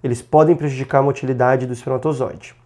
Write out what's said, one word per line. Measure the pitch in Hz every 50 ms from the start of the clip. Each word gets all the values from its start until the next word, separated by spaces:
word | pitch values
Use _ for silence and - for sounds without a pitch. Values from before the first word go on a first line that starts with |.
eles | - 131 120 117
podem | - _ - 156 156 160 175
prejudicar | 147 151 147 131 127 135 127 - 139
a |
motilidade | 139 143 135 - - 131 131 120 123 127 135 127 131
do | 123
espermatozoide. | 123 120 - 131 131 127 - 160 151 127 127 - - - - - - _ _